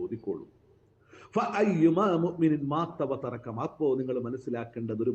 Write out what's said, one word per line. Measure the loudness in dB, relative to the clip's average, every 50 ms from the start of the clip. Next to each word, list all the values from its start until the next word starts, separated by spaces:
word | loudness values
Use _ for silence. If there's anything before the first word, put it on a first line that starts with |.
ഓതിക്കോളൂ. | -4 -4 -6 -6 -6 -6 -6 -6 -8 -16 _ _ _ _ _ _ _ _ _ _ _ _ -20 -20 -20 -4
"ഫഅയ്യുമാ | -2 -2 -2 0 0 2 2 2 4 6 6 6 6 4 4 4 4
മുഅ്മിനിൻ | 2 2 0 0 2 2 2 2 2 0 -2 0
മാത | -2 -2 -4 -4 -4 -2
വ | -2 -2 -4
തറക." | -4 -6 -8 -8 -8 -8 -6 -6
അപ്പോ | -6 -6 -2 0 2 2 2
നിങ്ങൾ | 2 0 -2 -2 -2
മനസ്സിലാക്കേണ്ടത്, | -2 -4 -6 -6 -4 -4 -4 -4 -4 -6 -6 -6 -4 -4 -2 0 0
ഒരു | 0